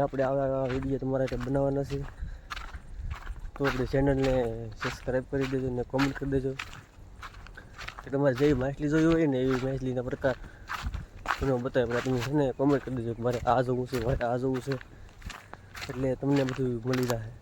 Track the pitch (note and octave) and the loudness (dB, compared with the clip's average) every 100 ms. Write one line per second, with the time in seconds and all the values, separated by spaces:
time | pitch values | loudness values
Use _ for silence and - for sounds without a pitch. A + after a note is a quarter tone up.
0 | C#3 C3+ C3 C#3 C3+ C3+ C3 C3 C3+ C3+ | 2 2 2 2 2 2 0 0 -2 -2
1 | C3 C3+ C3 B2 B2 C#3 C#3 C#3 C3 C#3 | 0 0 0 -2 0 2 2 0 -2 -4
2 | C3+ - - - - - - - - - | -6 -8 -8 -8 -12 -12 -10 -12 -12 -10
3 | - - - - - - C#3 B2+ A#2+ C3+ | -8 -6 -8 -8 -8 -2 0 2 2 4
4 | C#3+ C3+ C3+ C3 A#2 A2+ A2+ - B2+ - | 4 4 4 4 2 -2 -8 -6 -6 -6
5 | - B2+ B2+ C#3 C3 C3 C3 B2 A#2+ C3 | -2 -2 0 -2 0 0 0 -2 -2 0
6 | C#3 C3+ C#3 C3+ C3+ C3+ - - - - | 0 0 -2 0 0 -4 -10 -14 -18 -20
7 | - - - - - - - - - - | -20 -18 -16 -16 -16 -16 -16 -14 -12 -12
8 | - C#3 C#3+ B2 D3 B2+ C3+ C#3 D3 D#3 | -4 2 4 6 6 6 2 0 2 6
9 | D#3+ E3 D3+ B2+ C3 B2+ C3 C3+ B2+ B2+ | 6 6 4 4 4 2 0 -2 -2 -2
10 | B2 C3+ C3+ - - - - - - - | -2 0 0 0 -6 -14 -10 -8 -6 -6
11 | - - - - C3+ B2+ B2 C3+ A#2 A#2+ | -8 -6 -4 0 0 0 2 2 2 0
12 | C3 B2+ A#2+ D3 C3 - C#3 C#3 - B2+ | 0 0 2 2 2 2 4 4 2 -4
13 | A2+ A2+ A#2+ A#2+ B2 B2 B2+ B2 B2 B2+ | -4 -2 0 2 4 4 4 0 0 -2
14 | A2+ C3+ A#2+ B2 C3 C3 C3+ C3 - - | 0 2 2 0 0 0 -2 -6 -8 -18
15 | - - - - - - - - - B2+ | -18 -14 -12 -12 -16 -18 -16 -12 -8 -2
16 | C3 B2+ C#3 C#3 C3 C3+ B2+ A#2+ A#2+ B2+ | 0 0 2 2 2 0 -2 -2 0 0
17 | B2 A2+ A2 - | 0 -2 -6 -8